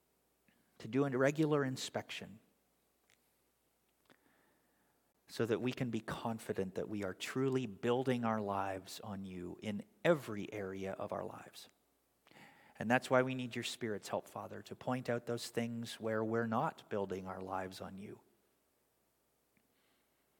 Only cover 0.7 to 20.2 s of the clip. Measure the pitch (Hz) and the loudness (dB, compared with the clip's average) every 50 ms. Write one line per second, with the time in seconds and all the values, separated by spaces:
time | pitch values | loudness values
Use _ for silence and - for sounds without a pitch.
0.7 | _ - - 117 110 131 143 143 127 127 131 139 147 156 160 147 151 143 139 131 | _ -14 -8 0 2 2 2 4 4 6 6 6 6 6 4 4 6 4 4 2
1.7 | 131 - - - - 107 - - - - 98 92 98 110 - _ _ _ _ _ | 0 -2 -4 -4 -4 -6 -6 -6 -8 -10 -10 -10 -12 -16 -20 _ _ _ _ _
2.7 | _ _ _ _ _ _ _ _ _ _ _ _ _ _ _ _ _ _ _ _ | _ _ _ _ _ _ _ _ _ _ _ _ _ _ _ _ _ _ _ _
3.7 | _ _ _ _ _ _ _ - - - _ _ _ _ _ _ _ _ _ _ | _ _ _ _ _ _ _ -20 -20 -20 _ _ _ _ _ _ _ _ _ _
4.7 | _ _ _ _ _ _ _ _ _ _ _ - - - 120 110 113 87 117 127 | _ _ _ _ _ _ _ _ _ _ _ -8 -2 0 2 4 4 4 2 0
5.7 | 123 - 131 120 113 110 - - - - - 117 113 110 - - 107 - 95 95 | 0 0 -2 0 0 -2 -2 -4 -6 -4 -2 -2 -2 -2 -4 -4 -2 0 -2 0
6.7 | - - 85 - 107 104 101 92 92 - - - - 131 131 135 131 131 131 110 | -2 -4 -4 -4 -4 -2 -2 -4 -4 -4 -6 -4 0 2 2 4 2 2 0 -2
7.7 | 98 95 - 120 120 127 131 131 127 120 117 113 110 110 104 101 101 98 98 98 | -4 -2 2 2 4 4 4 2 2 4 4 2 2 2 2 0 0 0 0 0
8.7 | 95 95 92 - - - - 110 101 95 98 95 92 90 87 87 - - - 107 | -2 -4 -6 -10 -12 -10 -8 -6 -6 -6 -6 -6 -6 -6 -6 -6 -8 -6 -4 -4
9.7 | 104 101 - - _ _ - 160 175 147 127 - 107 104 95 - - 107 98 95 | -4 -4 -6 -10 _ _ 4 6 6 6 2 -2 -4 -4 -4 -4 -4 -4 -4 -4
10.7 | 95 95 95 95 - - - 104 95 98 98 101 110 110 - - - - - - | -4 -4 -4 -4 -4 -4 -4 -4 -4 -4 -4 -6 -8 -10 -14 -14 -16 -16 -18 -18
11.7 | - _ _ _ _ _ _ _ _ _ _ - - - - - - - - - | -20 _ _ _ _ _ _ _ _ _ _ -20 -20 -20 -20 -20 -20 -20 -20 -18
12.7 | - - 110 110 123 127 127 - 135 127 127 131 131 127 127 123 - 120 113 - | -8 -4 2 4 4 4 6 6 6 6 6 6 2 -2 -4 -4 -4 -4 -4 -4
13.7 | - - 127 113 107 95 - - - 95 - - - 107 104 101 104 104 101 - | -4 -4 -2 -2 -2 -4 -2 -2 -2 -2 -2 -4 -8 -10 -10 -8 -10 -12 -10 -12
14.7 | - - - 131 127 127 123 - 120 120 - - 120 113 - - - - 117 117 | -12 -6 -2 -2 0 0 2 0 0 0 0 -2 -2 -2 -4 -4 -2 -2 -2 0
15.7 | 117 117 117 110 - - 107 110 110 110 110 110 113 117 117 113 113 120 147 - | -2 -4 -6 -6 -6 -4 -2 0 2 2 2 2 2 2 2 2 2 2 2 0
16.7 | - - - - - 104 98 95 95 95 95 92 92 95 92 92 95 95 95 95 | -2 -4 -6 -4 -2 0 0 0 -2 -4 -4 -6 -6 -6 -6 -4 -4 -4 -4 -4
17.7 | 92 - 98 90 92 95 101 92 - - - _ _ _ _ _ _ _ _ _ | -6 -10 -10 -10 -10 -10 -12 -12 -14 -14 -18 _ _ _ _ _ _ _ _ _
18.7 | _ _ _ _ _ _ _ _ _ _ _ _ _ _ _ _ _ _ _ _ | _ _ _ _ _ _ _ _ _ _ _ _ _ _ _ _ _ _ _ _
19.7 | _ _ _ _ _ _ _ _ _ _ | _ _ _ _ _ _ _ _ _ _